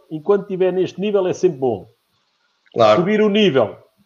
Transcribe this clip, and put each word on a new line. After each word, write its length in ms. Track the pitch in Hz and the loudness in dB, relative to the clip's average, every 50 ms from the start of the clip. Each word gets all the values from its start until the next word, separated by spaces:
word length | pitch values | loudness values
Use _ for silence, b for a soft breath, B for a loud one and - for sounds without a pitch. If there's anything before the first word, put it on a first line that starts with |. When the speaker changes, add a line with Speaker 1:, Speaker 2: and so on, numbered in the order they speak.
| - _ | -12 _
Speaker 1:
enquanto 320 | 156 156 147 175 202 202 185 | -12 -6 -2 0 0 0 -2
estiver 280 | - 196 180 185 185 | -4 -4 -2 -2 0
neste 300 | 180 185 180 - - - | 0 -2 -4 -4 -4 -6
nível, 240 | 185 214 202 202 185 | -4 -2 -2 -2 -2
é 80 | 180 156 | -2 -2
sempre 240 | - - 180 156 135 | -2 -2 -2 -2 -2
bom. 300 | 135 127 113 95 - - _ _ _ _ _ _ _ _ _ _ _ _ _ _ _ _ | -4 -4 -4 -4 -8 -14 _ _ _ _ _ _ _ _ _ _ _ _ _ _ _ _
Speaker 2:
Claro. 280 | - - 113 107 107 110 | -2 2 4 4 4 4
Speaker 1:
Subir 200 | - 190 214 214 | 2 0 0 2
o 100 | 214 214 | 2 2
nível 460 | 196 214 214 190 143 135 113 98 - - _ _ _ _ _ | 2 2 2 2 2 2 0 0 -4 -10 _ _ _ _ _